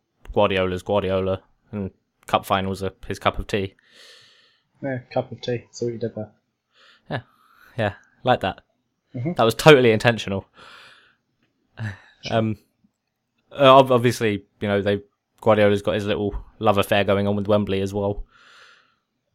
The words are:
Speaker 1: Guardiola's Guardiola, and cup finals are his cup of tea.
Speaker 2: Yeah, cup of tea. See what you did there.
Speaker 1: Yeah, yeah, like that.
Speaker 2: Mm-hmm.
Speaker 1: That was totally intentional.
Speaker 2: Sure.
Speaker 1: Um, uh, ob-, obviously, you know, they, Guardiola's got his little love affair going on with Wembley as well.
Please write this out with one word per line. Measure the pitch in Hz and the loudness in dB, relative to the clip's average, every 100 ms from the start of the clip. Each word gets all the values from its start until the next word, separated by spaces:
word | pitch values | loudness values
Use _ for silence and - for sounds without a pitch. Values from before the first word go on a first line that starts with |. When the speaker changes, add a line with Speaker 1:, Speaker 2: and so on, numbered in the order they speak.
| _ _ - | _ _ -6
Speaker 1:
Guardiola's | - 104 95 92 92 | 0 0 0 -2 -4
Guardiola, | - 101 92 95 95 95 _ _ _ | -4 -4 -2 -2 -2 -6 _ _ _
and | 107 95 - _ _ - | -10 -10 -12 _ _ -4
cup | - | -2
finals | - 98 95 92 | 0 -4 -2 -6
are | 95 - - | -8 -10 -12
his | 98 | -6
cup | - - | -4 -4
of | 98 | -4
tea. | 107 95 - _ - - - _ _ _ _ _ _ | -6 -6 -10 _ -20 -20 -20 _ _ _ _ _ _
Speaker 2:
Yeah, | 139 127 - | -8 -8 -8
cup | - 123 | -8 -8
of | 117 | -8
tea. | - 120 - | -8 -8 -8
See | - 120 | -8 -8
what | |
you | 113 | -6
did | 113 | -8
there. | 110 104 _ _ _ _ _ _ _ - | -8 -14 _ _ _ _ _ _ _ -12
Speaker 1:
Yeah, | 143 - _ _ _ _ - | -12 -12 _ _ _ _ -6
yeah, | 104 - _ _ | -4 -6 _ _
like | 127 120 | -2 -2
that. | 95 - _ _ _ _ _ | -2 -8 _ _ _ _ _
Speaker 2:
Mm-hmm. | 131 135 175 | -10 -6 0
Speaker 1:
That | |
was | 113 | 0
totally | - 160 143 123 | 4 6 6 6
intentional. | 110 120 110 - 98 - _ - - - - _ _ _ _ _ _ _ - 110 98 - _ | 2 0 -2 -4 -8 -10 _ -20 -20 -20 -20 _ _ _ _ _ _ _ -14 -12 -14 -20 _
Speaker 2:
Sure. | - 113 | -4 -2
Speaker 1:
Um, | 110 104 _ _ _ _ _ _ _ _ _ | -2 -4 _ _ _ _ _ _ _ _ _
uh, | - 135 135 | 2 8 8
ob-, | 127 | 8
obviously, | 127 120 110 113 101 - _ | 4 2 0 -2 -2 -8 _
you | 104 | -2
know, | 101 | 0
they, | 98 101 - _ _ _ | 0 -2 -6 _ _ _
Guardiola's | 113 107 104 101 | 2 4 4 2
got | - | -2
his | 95 101 | -4 -2
little | 87 101 - - - | -4 -4 -8 -12 -4
love | 110 101 | 0 2
affair | - 104 | 2 2
going | 98 98 101 | 2 0 0
on | 104 | -2
with | 101 | 0
Wembley | 104 98 98 | 0 0 -4
as | 98 | -4
well. | 101 101 104 - _ _ - - _ _ _ _ _ _ | -4 -4 -6 -10 _ _ -20 -20 _ _ _ _ _ _